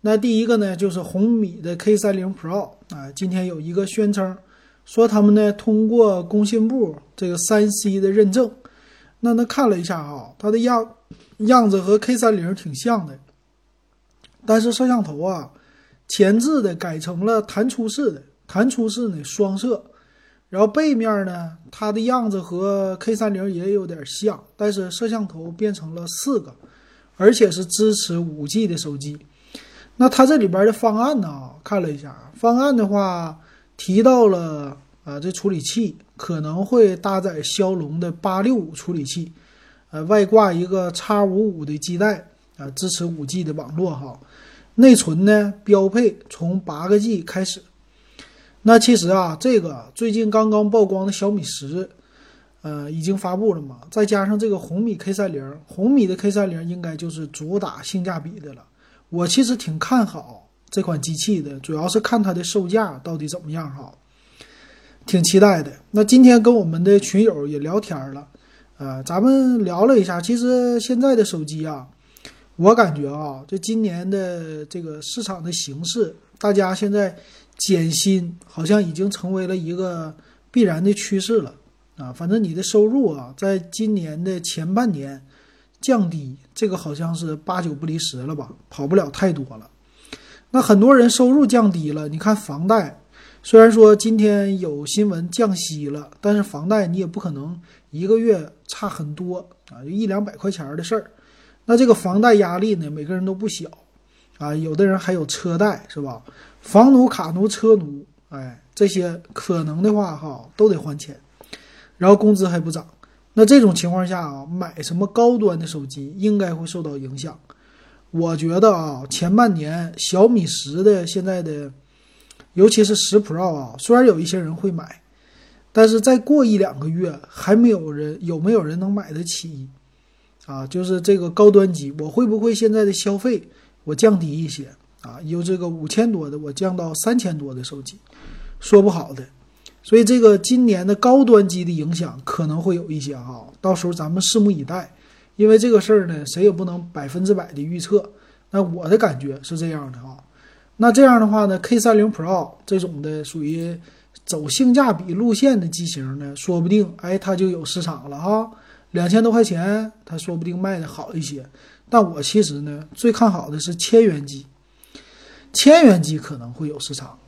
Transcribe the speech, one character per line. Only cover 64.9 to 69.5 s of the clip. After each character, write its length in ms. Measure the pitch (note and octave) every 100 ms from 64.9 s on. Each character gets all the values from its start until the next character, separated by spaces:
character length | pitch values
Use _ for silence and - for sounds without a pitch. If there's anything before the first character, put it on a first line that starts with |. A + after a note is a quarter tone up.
| _ -
挺 160 | F#3
期 160 | E3+ F#3+
待 240 | G#3 F3
的。 100 | C#3 - _
那 100 | G#3
今 180 | G#3+ B3+
天 220 | B3+ A#3+
跟 100 | A3+
我 120 | A#3+
们 180 | E3+ E3
的 160 | F3+ G3+
群 240 | G3 F#3+
友 240 | A3 D#3+ C#3+
也 140 | D3
聊 180 | D3 F#3+
天 180 | G#3 D#3 C3+
了， 140 | C#3 D3+ _ _ _ _ _
呃， 220 | C#3 C3
咱 180 | C3 E3+
们 420 | A#3+ C4+ C4